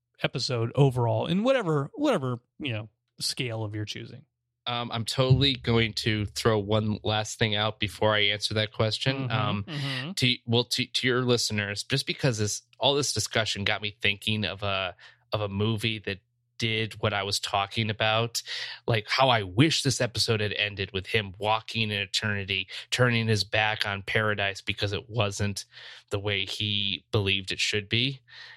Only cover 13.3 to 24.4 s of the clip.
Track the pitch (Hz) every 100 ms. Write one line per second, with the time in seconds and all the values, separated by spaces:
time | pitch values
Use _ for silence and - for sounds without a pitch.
13.3 | 120 107 101 98 101 104 - 101 101 110
14.3 | 107 95 98 104 95 92 - - _ _
15.3 | 107 101 98 110 107 113 110 101 95 _
16.3 | _ _ - 113 110 110 104 110 101 98
17.3 | 101 - 101 98 117 107 107 110 110 117
18.3 | - - - - - - 113 - - 131
19.3 | 113 95 98 156 - 135 - 120 - -
20.3 | 107 107 - 104 98 95 92 - 110 98
21.3 | 92 104 110 - 113 107 101 98 - 107
22.3 | 101 95 95 95 - - - 127 117 113
23.3 | 107 - 110 107 107 107 98 95 113 107
24.3 | 104